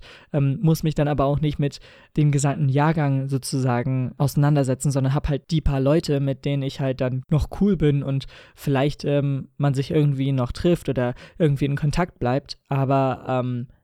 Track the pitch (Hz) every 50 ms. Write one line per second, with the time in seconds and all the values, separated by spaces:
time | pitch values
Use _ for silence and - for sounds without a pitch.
0 | - - - - - _ - 151 139 139 135 - - 160 165 156 - 160 147 -
1 | 147 143 147 131 139 139 143 135 151 151 139 - 143 143 - - - - - -
2 | - _ - - 151 147 143 143 131 143 139 - 151 135 127 143 147 156 160 165
3 | 147 139 139 135 135 135 139 131 127 - - 135 127 131 120 120 123 135 131 131
4 | 127 127 - - 147 131 - 151 143 143 151 147 139 127 131 131 - 151 131 139
5 | 131 135 135 147 - - 147 131 - - 170 156 - - 143 135 135 139 151 170
6 | 175 - 147 139 139 135 135 131 - 147 143 139 135 135 - - 139 131 131 131
7 | 135 127 127 131 131 - 160 147 - - - - 196 208 196 151 156 147 143 143
8 | 139 139 135 135 - - - - - - _ - - 151 139 131 135 151 143 -
9 | - 147 143 143 139 143 139 135 - - _ - 143 139 135 131 139 - 170 156
10 | 147 147 139 131 135 135 139 131 120 117 - - - 175 175 - - - 127 -
11 | 123 123 123 - - - - - 180 151 143 131 147 139 143 143 156 147 - -
12 | 175 180 - - - 120 127 143 - - - - _ - 143 135 139 127 139 135
13 | 135 131 123 - - - 131 127 123 127 123 120 120 - - _